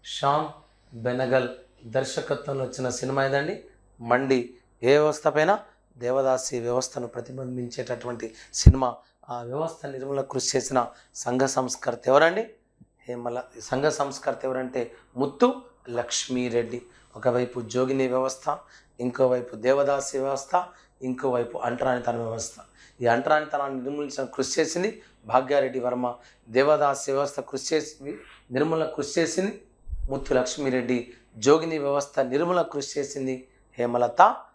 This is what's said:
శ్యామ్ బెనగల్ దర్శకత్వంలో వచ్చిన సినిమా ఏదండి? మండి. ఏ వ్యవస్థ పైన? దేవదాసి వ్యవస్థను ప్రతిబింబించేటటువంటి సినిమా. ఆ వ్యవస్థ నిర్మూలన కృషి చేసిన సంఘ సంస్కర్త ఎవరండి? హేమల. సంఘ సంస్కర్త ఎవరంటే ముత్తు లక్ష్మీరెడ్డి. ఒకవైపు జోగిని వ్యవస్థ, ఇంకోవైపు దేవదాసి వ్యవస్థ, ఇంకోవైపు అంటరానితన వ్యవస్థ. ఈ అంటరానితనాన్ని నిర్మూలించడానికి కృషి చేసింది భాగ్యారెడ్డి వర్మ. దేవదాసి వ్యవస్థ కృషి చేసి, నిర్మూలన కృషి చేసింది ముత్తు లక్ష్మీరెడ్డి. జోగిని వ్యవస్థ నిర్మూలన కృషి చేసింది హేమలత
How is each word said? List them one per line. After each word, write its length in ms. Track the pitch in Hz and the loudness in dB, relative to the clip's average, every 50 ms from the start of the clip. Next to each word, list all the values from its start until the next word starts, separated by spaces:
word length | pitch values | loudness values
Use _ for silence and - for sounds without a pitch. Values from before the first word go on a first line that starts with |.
| _ | _
శ్యామ్ 420 | - - - 139 139 143 156 156 147 - - _ _ _ _ _ _ 135 | -12 -8 -2 0 2 2 2 0 -4 -10 -16 _ _ _ _ _ _ -14
బెనగల్ 560 | 113 113 123 123 127 131 120 131 131 120 120 123 - - _ _ _ - | -6 -4 -2 -2 0 0 2 2 2 2 0 -8 -12 -18 _ _ _ -18
దర్శకత్వంలో 800 | 117 110 131 135 135 - 156 - - 147 - - 147 139 135 131 | -4 -2 -2 -2 -2 -6 -6 -4 -4 -4 -4 -4 -6 -4 -4 -4
వచ్చిన 240 | 120 - - 131 123 | -6 -4 -4 -4 -4
సినిమా 360 | 120 - - 131 139 139 135 | -4 -4 -4 -2 0 0 0
ఏదండి? 380 | 135 139 139 147 165 208 - - - - _ _ _ _ - | 2 0 0 0 -2 -6 -8 -12 -20 -20 _ _ _ _ -14
మండి. 520 | 117 117 120 127 139 131 135 127 120 - - - _ _ _ _ - | 0 2 2 2 4 4 2 2 2 -4 -12 -20 _ _ _ _ 4
ఏ 140 | 123 139 | 6 6
వ్యవస్థ 300 | 147 151 151 151 151 - | 6 6 4 2 2 0
పైన? 320 | 160 127 151 156 175 202 208 - - _ _ _ _ _ | 2 4 4 4 4 2 2 0 -14 _ _ _ _ _
దేవదాసి 640 | 123 117 120 131 135 135 131 131 127 131 - - 120 | -8 -4 0 0 2 2 2 2 0 0 -4 -6 -4
వ్యవస్థను 480 | 117 120 120 127 127 - - 131 123 | -2 0 0 0 -2 -2 -6 -8 -8
ప్రతిబింబించేటటువంటి 1300 | 117 - 123 117 - 131 131 131 127 127 123 123 120 - - 120 - 123 117 - 123 120 113 113 110 - - - - - | -8 -10 -12 -12 -10 -12 -10 -10 -8 -6 -6 -8 -8 -8 -8 -6 -6 -8 -6 -6 -8 -6 -6 -8 -12 -12 -16 -20 -10 -6
సినిమా. 420 | - - - 131 135 131 123 117 - _ _ _ _ - - | 8 8 8 8 8 2 0 -2 -6 _ _ _ _ -14 -12
ఆ 120 | 127 120 | -10 -10
వ్యవస్థ 440 | 120 120 127 147 160 156 - - - | -8 -8 -6 -4 -6 -6 -8 -10 -12
నిర్మూలన 360 | 143 135 131 131 139 143 139 | -10 -10 -10 -8 -6 -4 -4
కృషి 360 | 135 - - 131 - - - | -4 -4 -4 -2 -2 0 0
చేసిన 300 | 131 120 - 135 127 117 - - - - _ _ | 0 -2 2 0 0 0 0 -6 -20 -20 _ _
సంఘ 260 | - - 123 123 123 | -8 -4 -2 2 2
సంస్కర్త 600 | 135 131 - 147 131 120 - - - 131 117 117 - | 2 2 2 -2 -2 -2 -6 -4 -4 -4 -4 -2 2
ఎవరండి? 420 | 127 131 143 156 165 180 208 233 - - _ _ _ _ _ - _ _ _ _ | 6 6 6 6 6 4 0 -6 -6 -12 _ _ _ _ _ -20 _ _ _ _
హేమల. 360 | - 123 123 120 120 120 123 - - - 117 | -10 -10 -8 -8 -6 -8 -8 -10 -12 -18 -18
సంఘ 240 | 107 - - 131 143 | -6 -4 -2 2 2
సంస్కర్త 600 | 156 - - 143 139 131 - - 143 120 - - | 2 2 2 -4 -4 -4 -4 -4 -4 -4 -2 -4
ఎవరంటే 460 | 135 127 131 131 123 131 127 120 - - - _ _ _ | -4 -2 -2 -4 -4 -4 -4 -6 -6 -10 -20 _ _ _
ముత్తు 440 | 120 135 - - - 247 247 269 - - - _ _ _ 123 | -2 -2 -2 2 2 2 2 2 -2 -12 -20 _ _ _ -6
లక్ష్మీరెడ్డి. 920 | 120 120 120 - - - - - 127 127 123 123 113 120 117 113 123 120 - - - - - _ _ | -4 -4 -4 -2 -4 -6 -4 -2 -4 -2 -2 0 0 -2 -2 -2 -8 -12 -12 -16 -20 -20 -20 _ _
ఒకవైపు 460 | 110 101 127 120 123 123 123 - 127 | -2 0 2 2 2 0 -2 -4 -8
జోగిని 460 | 117 107 110 123 131 127 135 135 131 | -8 -4 0 0 0 2 2 0 2
వ్యవస్థ, 500 | 127 123 127 131 131 131 - - 143 147 - - _ - - _ _ _ - | 2 2 0 0 -2 -4 -4 -4 -4 -4 -4 -8 _ -20 -20 _ _ _ -6
ఇంకోవైపు 560 | 123 127 123 - 131 127 127 123 120 - - | -4 -4 2 2 4 4 4 2 -2 -6 -12
దేవదాసి 640 | 110 107 127 135 139 143 139 139 139 135 - - 135 | -2 2 2 4 4 4 2 0 0 -2 -4 -4 -4
వ్యవస్థ, 460 | 131 139 139 135 - - - 180 180 180 - - _ _ _ _ | -2 -2 -4 -4 -4 0 0 0 0 -2 -14 -20 _ _ _ _
ఇంకోవైపు 560 | 131 127 127 127 - 135 123 123 117 - - | -6 -6 -6 -2 -2 0 0 0 -2 -2 -6
అంటరానితన 580 | - - 120 123 123 131 131 123 123 120 123 117 | -6 -4 -4 -2 0 0 0 0 0 -2 -2 -2
వ్యవస్థ. 400 | 117 117 113 113 113 - - - - - _ _ _ - - _ _ | -2 -4 -6 -6 -6 -8 -10 -12 -16 -20 _ _ _ -20 -20 _ _
ఈ 40 | 120 | 2
అంటరానితనాన్ని 760 | 117 113 123 131 - 151 151 151 147 - 143 143 139 135 131 123 | 2 2 4 4 2 2 2 2 0 -2 -2 -2 -2 -4 -6 -6
నిర్మూలించడానికి 520 | 135 143 147 147 139 - - 135 123 - | -6 -6 -6 -6 -6 -4 -6 -6 -6 -2
కృషి 260 | - 131 - - - | -4 -4 -2 0 0
చేసింది 400 | 156 156 - 175 180 220 - - - - _ _ _ | 0 0 0 -2 -4 -4 -4 -8 -20 -20 _ _ _
భాగ్యారెడ్డి 540 | 107 113 127 135 131 143 143 131 131 123 131 | 2 2 2 2 4 2 2 2 2 -2 -2
వర్మ. 360 | 120 123 123 123 123 123 120 - - - _ _ _ 117 | -2 -2 -2 -2 -4 -4 -6 -8 -16 -20 _ _ _ 0
దేవదాసి 640 | 110 127 139 147 151 147 147 143 139 135 - - | 2 4 6 6 6 4 4 2 0 -2 -4 -2
వ్యవస్థ 280 | 135 139 143 143 - - | -2 -2 -2 -2 -4 -8
కృషి 360 | 131 - - 131 - - 160 | -10 -8 -10 -8 -4 0 0
చేసి, 420 | 156 151 - - - 139 143 - - - - - - _ _ | 0 -2 -2 -14 -14 -14 -14 -14 -14 -16 -20 -20 -20 _ _
నిర్మూలన 340 | 123 135 151 160 165 160 156 | -2 0 0 0 0 0 -2
కృషి 340 | - - - 139 - - 175 | -2 -4 -6 -6 -2 0 0
చేసింది 460 | 165 165 - 165 185 208 208 - - _ _ _ _ - - - - - | 0 2 0 0 -2 -2 -4 -6 -18 _ _ _ _ -8 -6 -4 -4 -4
ముత్తు 240 | 135 135 135 - 147 | -4 -4 -2 2 2
లక్ష్మీరెడ్డి. 800 | 127 127 127 - 151 143 135 127 127 117 123 127 120 117 - - - _ _ _ | 2 2 0 -4 -2 -2 0 0 0 0 2 0 0 -2 -6 -16 -20 _ _ _
జోగిని 400 | 113 107 131 151 165 160 165 160 | 0 6 6 6 6 6 -2 -4
వ్యవస్థ 420 | 156 139 143 143 143 139 - - - | -2 -2 0 -2 -2 -2 -2 -2 -2
నిర్మూలన 420 | 135 123 127 143 170 175 180 175 | -2 0 0 0 2 2 2 0
కృషి 380 | 165 170 - 147 135 - - 147 | 0 0 -4 -6 -6 -4 -4 -4
చేసింది 480 | 139 - - 143 131 131 131 127 127 _ _ _ _ _ _ | -4 -4 -6 -6 -4 -4 -6 -6 -10 _ _ _ _ _ _
హేమలత 640 | - 120 120 120 120 120 117 - - 185 214 247 - - - _ | -4 -2 0 2 2 2 2 6 6 6 6 6 0 -10 -20 _